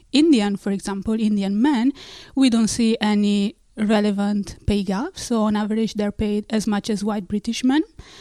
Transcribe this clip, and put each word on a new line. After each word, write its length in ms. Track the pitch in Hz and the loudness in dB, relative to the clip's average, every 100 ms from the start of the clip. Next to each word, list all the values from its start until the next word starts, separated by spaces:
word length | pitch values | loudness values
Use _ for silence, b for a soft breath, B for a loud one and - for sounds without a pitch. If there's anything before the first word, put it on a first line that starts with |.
| _ | _
Indian, 440 | 262 330 254 208 202 | 2 4 4 2 -2
for 160 | 208 | -4
example, 480 | 196 - 196 208 220 | -4 -4 -6 -2 0
Indian 400 | 214 208 196 202 | 0 0 0 2
men, 320 | 269 254 254 - B B B - | 2 4 2 -2 B B B 2
we 160 | 262 | 2
don't 160 | 226 220 | 4 0
see 280 | - 226 220 | 2 0 2
any 540 | 208 208 208 202 202 - _ - | 2 2 2 2 0 -4 _ -4
relevant 840 | 214 214 208 196 202 208 196 - - | 0 2 2 0 -2 -2 -6 -6 -2
pay 160 | 208 | 0
gap. 340 | 196 190 311 - | 0 -4 -4 -8
So 240 | - 233 | -4 0
on 140 | 214 208 | 0 0
average, 400 | 208 220 226 208 | -2 -2 -2 -2
they're 160 | 208 | -4
paid 340 | - 214 208 208 | -2 -2 -2 -2
as 160 | 220 214 | -2 0
much 240 | 202 - | -2 -2
as 120 | 208 | -4
white 240 | 208 214 180 | -2 -4 -4
British 360 | 208 233 226 | -4 -4 -2
men. 180 | 254 285 415 - B B | 2 2 0 -8 B B